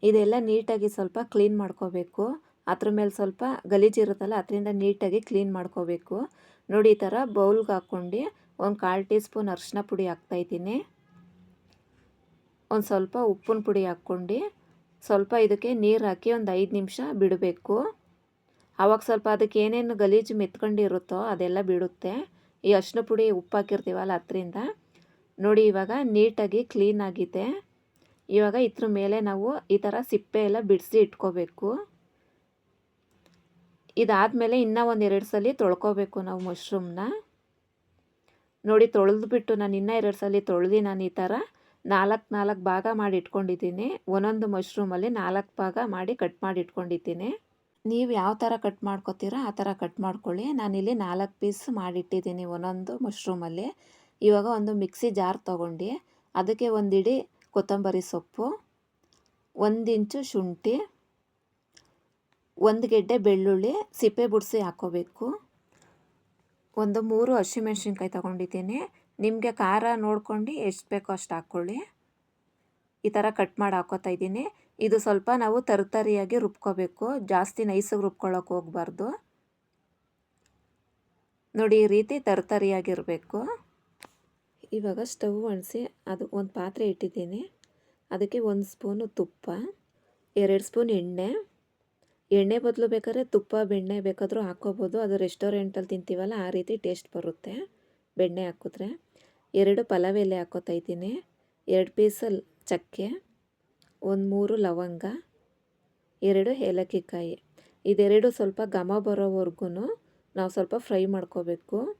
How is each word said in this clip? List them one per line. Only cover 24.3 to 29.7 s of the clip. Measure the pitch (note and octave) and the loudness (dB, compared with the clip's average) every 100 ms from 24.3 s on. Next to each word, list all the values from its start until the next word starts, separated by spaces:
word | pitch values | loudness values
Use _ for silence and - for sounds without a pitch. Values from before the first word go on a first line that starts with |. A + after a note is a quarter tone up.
| F#3+ F3+ F3 B3 G#4+ _ _ _ _ _ - | -8 -6 -8 -8 -10 _ _ _ _ _ -4
ನೋಡಿ, | G3 G#3+ A3 | 4 6 6
ಇವಾಗ | F#3+ F#3+ A#3+ C4 G#3 | 4 -2 -2 0 4
ನೀಟಾಗಿ | A3 A3 G#3 G3+ B3 | 4 4 0 0 -2
ಕ್ಲೀನ್ | A3+ G3+ G#3 | 2 2 2
ಆಗಿದೆ. | G3 F3+ F3+ F#3 G#3 F#4+ - _ _ _ _ _ _ | -2 -4 -4 -4 -4 -6 -10 _ _ _ _ _ _
ಇವಾಗ | G3+ G#3 A3 B3 | 2 4 4 0
ಇದ್ರ | - A3+ G3+ | 0 -2 0
ಮೇಲೆ | G3 G#3+ G#3 | 0 0 0
ನಾವು | G3 G#3+ D4 | -2 -2 -4
ಈ | - | 0